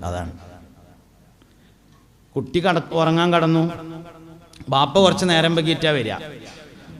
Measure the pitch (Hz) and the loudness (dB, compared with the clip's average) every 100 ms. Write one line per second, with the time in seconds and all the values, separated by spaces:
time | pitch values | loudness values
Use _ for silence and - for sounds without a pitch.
0 | 87 90 85 82 90 87 - - - - | -6 -6 -8 -12 -20 -20 -20 -20 -20 -20
1 | _ _ _ _ _ _ _ _ _ - | _ _ _ _ _ _ _ _ _ -20
2 | _ _ _ 139 - 175 185 165 - 160 | _ _ _ -8 -4 0 0 0 -2 0
3 | 160 165 175 170 165 165 170 165 160 165 | 2 2 2 4 4 2 0 -4 -14 -16
4 | 170 165 160 165 - - - 135 139 190 | -18 -20 -20 -20 -20 -18 -2 2 4 6
5 | 185 190 185 160 165 165 160 156 160 147 | 6 4 2 2 2 2 0 0 0 0
6 | 107 90 156 131 - - - - - - | -2 -6 -10 -16 -18 -20 -20 -20 -20 -6